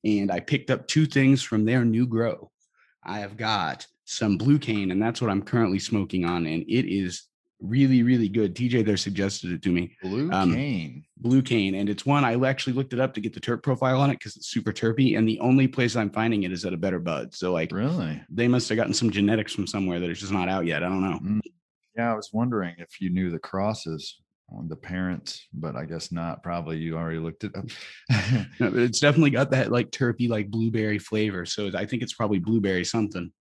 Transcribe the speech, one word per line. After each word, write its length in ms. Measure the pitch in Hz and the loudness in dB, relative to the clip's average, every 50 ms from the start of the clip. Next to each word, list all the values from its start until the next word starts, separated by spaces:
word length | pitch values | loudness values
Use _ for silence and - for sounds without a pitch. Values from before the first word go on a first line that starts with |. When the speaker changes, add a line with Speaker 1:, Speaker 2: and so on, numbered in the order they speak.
| - | 2
Speaker 1:
and 260 | 110 107 101 101 98 | 2 2 2 2 0
I 100 | 92 87 | -2 -2
picked 300 | - - 151 131 - - | 0 0 -2 -2 2 0
up 160 | 131 123 - | -2 -2 0
two 200 | - - 156 156 | 0 2 2 2
things 360 | 147 - 139 135 135 139 131 | 4 4 4 6 6 6 4
from 220 | - - 120 110 107 | 2 0 0 2 2
their 200 | 110 123 127 120 | 4 4 4 4
new 220 | 117 110 113 127 | 4 2 2 2
grow. 440 | 127 113 113 117 113 - - - - _ _ _ _ _ _ _ _ _ _ | 2 2 0 0 0 -2 -6 -10 -20 _ _ _ _ _ _ _ _ _ _
I 180 | _ - 95 107 | _ -10 -8 -8
have 160 | 101 98 104 110 | -8 -10 -10 -6
got 480 | 117 110 110 101 85 76 65 - - _ _ _ _ | -2 0 0 0 0 -2 -4 -8 -12 _ _ _ _
some 320 | - - - - 104 98 | -10 -6 -2 2 2 2
Blue 220 | 82 110 135 143 151 | 2 4 4 4 4
Cane, 320 | 139 123 113 104 98 95 | 4 0 -2 0 0 0
and 100 | 90 98 | 0 2
that's 200 | 107 117 113 - | 0 0 0 -2
what 80 | 127 110 | -2 0
I'm 120 | 98 98 | 0 -2
currently 360 | - - - 120 113 98 92 95 | -2 0 2 2 2 2 2 -2
smoking 460 | - - 113 104 95 - - 92 87 | -2 -2 -2 -2 -2 0 -2 -2 0
on, 200 | 85 90 87 85 | 0 0 0 -2
and 160 | 78 80 85 - | -2 -2 -4 -2
it 220 | - 107 123 113 87 92 | 0 0 0 0 0 -2
is 280 | 98 95 90 90 - - _ _ _ _ _ _ _ | -2 -2 -4 -6 -10 -14 _ _ _ _ _ _ _
really, 440 | - 95 113 135 139 135 131 123 | -8 -2 2 4 6 6 6 6
really 260 | 117 123 127 120 113 98 | 6 6 4 4 2 2
good. 260 | 98 113 107 95 87 | 2 2 0 0 0
T 140 | - 123 123 | -2 -2 0
J 140 | 123 123 | 2 2
there 160 | 107 104 101 92 | 4 4 2 0
suggested 520 | - 101 101 95 98 98 95 - - 90 | 0 -4 -2 -2 -2 -2 -2 -4 -6 -6
it 120 | 87 80 | -6 -2
to 80 | - 95 | 0 0
me. 260 | 90 87 87 85 _ _ | 2 2 0 -2 _ _
Speaker 2:
Blue 280 | - 92 98 120 147 170 | -8 -4 -4 -2 -2 0
Speaker 1:
Um, 220 | - 95 95 87 | 0 2 2 2
Speaker 2:
Cane. 520 | 80 117 139 147 123 90 80 73 62 71 78 _ _ | 2 2 0 -2 -2 -4 -6 -8 -12 -16 -20 _ _
Speaker 1:
Blue 240 | - 117 117 127 135 | -6 0 4 4 4
Cane, 340 | 127 131 127 113 98 95 95 | 4 4 2 2 2 0 0
and 140 | 95 101 101 | 0 -2 -2
it's 160 | 104 101 - | -2 -2 0
one 180 | 139 143 143 | 2 2 4
I 120 | 135 120 117 120 131 | 4 2 2 2 2
actually 280 | 131 131 131 - 135 123 | 0 0 -2 -4 -4 -2
looked 180 | 131 135 135 | -2 -4 -4
it 80 | 123 117 | -2 -2
up 140 | 107 104 - | -2 -2 -2
to 60 | 110 | -6
get 100 | 104 110 | -8 -8
the 80 | - 107 | -8 -6
terp 220 | - - 120 - | -4 -4 -4 -2
profile 360 | - 143 131 - 135 131 127 131 | 0 0 0 2 2 2 4 4
on 80 | 139 139 | 4 2
it 100 | 135 - | 2 -2
'cause 160 | - 110 - | -8 -16 -14
it's 120 | - - - | -14 -14 -6
super 220 | - 117 110 113 | -6 -4 -4 -4
terpy, 440 | 101 - - 113 113 - 135 123 - | -4 0 0 0 2 4 4 4 4
and 100 | 104 110 | 4 2
the 140 | 110 110 - | 2 2 0
only 260 | - 127 131 135 135 | 2 4 6 6 4
place 300 | 131 131 - 123 120 110 | 4 2 2 0 2 2
I'm 140 | 120 107 101 | 0 -2 0
finding 320 | - 110 110 113 113 104 | 0 0 0 0 0 0
it 100 | 95 90 | 0 -2
is 140 | 92 87 98 | -4 -4 -4
at 80 | 92 92 | -4 -4
A 20 | |
Better 220 | 85 87 95 92 87 | -2 -2 -2 -2 -2
Bud. 340 | 85 87 80 71 57 - - | -2 -2 -4 -4 -4 -8 -10
So, 180 | - 92 90 90 | -6 -2 -2 0
like, 180 | 82 82 82 | 0 -2 -2
Speaker 2:
Really? 480 | - 95 110 139 170 180 95 78 76 73 - _ | -2 -2 -2 -2 -2 -2 -4 -4 -6 -8 -10 _
Speaker 1:
they 180 | - 101 117 | -2 0 2
must 220 | 123 123 - - - | 4 4 2 2 0
have 80 | - | 0
gotten 160 | 110 - - | 0 0 0
some 180 | 107 - 123 113 | 0 0 0 0
genetics 440 | 95 101 101 101 113 110 107 - - | 2 2 2 2 2 2 0 -4 -4
from 120 | - 95 | -6 -6
somewhere 320 | 87 - 101 95 92 87 87 | -4 -2 -2 -2 -2 -2 -2
that 100 | 90 85 | -4 -4
it's 100 | 82 85 | -6 -6
just 120 | 95 95 98 | -6 -4 -2
not 160 | 98 90 90 | -2 0 0
out 160 | 95 95 85 | 0 0 0
yet. 160 | 85 80 73 | 0 0 -2
I 60 | 85 90 | -2 -2
don't 120 | 95 92 | 0 0
know. 160 | 92 95 80 - | 0 -2 -2 -4
Speaker 2:
Mm. 220 | - 95 104 107 - - _ _ _ _ _ _ _ _ _ | -2 -2 -2 -2 -4 -6 _ _ _ _ _ _ _ _ _
Yeah, 160 | 117 117 120 | -4 -2 -2
I 20 | 113 | -2
was 140 | 107 104 - | -4 -6 -6
wondering 440 | - 110 117 127 120 107 92 87 85 | -2 -2 -2 0 0 -2 -4 -4 -8
if 240 | 85 85 _ - - | -12 -18 _ -10 -6
you 80 | 98 90 | -4 -2
knew 220 | 87 92 92 90 | 0 0 0 0
the 80 | 85 80 | -2 -6
crosses 840 | - - - 95 98 107 107 - - 82 80 76 - - - _ _ _ _ _ _ _ | -8 -6 -4 -2 -2 -2 -2 -4 -6 -8 -8 -8 -10 -12 -16 _ _ _ _ _ _ _
on 180 | - 50 78 82 | -14 -12 -10 -10
the 80 | 78 | -10
parents, 720 | - - - 92 92 92 90 90 - - - - - - _ - | -12 -10 -8 -6 -4 -4 -4 -4 -6 -8 -12 -14 -14 -16 _ -12
but 220 | - 78 80 - | -8 -8 -8 -6
I 100 | 60 78 | -8 -8
guess 260 | 82 82 82 - - | -8 -8 -10 -8 -8
not. 300 | 87 82 85 85 73 - | -6 -6 -6 -6 -8 -8
Probably 340 | - 90 85 85 82 78 82 | -6 -6 -6 -4 -4 -6 -6
you 220 | 80 82 82 80 82 | -6 -4 -4 -4 -4
already 200 | 82 82 82 80 | -4 -4 -4 -4
looked 220 | 80 82 80 _ - | -6 -8 -8 _ -12
it 120 | 107 - | -10 -8
up. 80 | 95 - 120 - - - - - - _ - | -8 -10 -10 -12 -14 -16 -18 -20 -20 _ 0
<laughs> 500 | 127 107 95 101 127 117 95 - - - | 0 2 2 0 0 0 -2 -4 -4 -2
Speaker 1:
No, 100 | 131 101 | 0 2
but 100 | 95 123 | 4 2
it's 200 | 120 123 113 - | 2 2 2 4
definitely 300 | 147 147 143 160 160 143 | 4 4 6 6 6 6
got 200 | 123 120 139 135 | 4 2 2 2
that, 200 | - 131 131 - | 2 0 2 2
like, 180 | 123 120 117 - | 2 0 0 -2
terpy, 360 | - - 135 120 117 - 123 120 | -2 -2 0 0 0 0 0 0
like, 220 | 117 107 104 101 | 0 -2 -2 -2
blueberry 480 | 101 113 110 113 110 113 107 107 104 104 | -2 0 0 0 2 0 0 0 0 -2
flavor. 480 | - - 107 107 107 107 95 92 87 | -2 -2 0 0 0 0 0 -4 -6
So 240 | 85 - - 104 98 92 | -6 -4 -4 -4 -4 -2
I 120 | 90 101 | -4 -4
think 160 | 101 - 117 | -4 -4 -4
it's 100 | - 107 | -4 -6
probably 260 | - - 117 101 104 95 | -4 -2 0 0 2 0
blueberry 460 | 85 107 113 117 98 98 95 92 87 | 2 2 2 2 2 2 2 0 0
something. 480 | - - 117 107 104 - 92 87 85 _ _ | 0 0 -2 -2 -2 -4 -8 -10 -10 _ _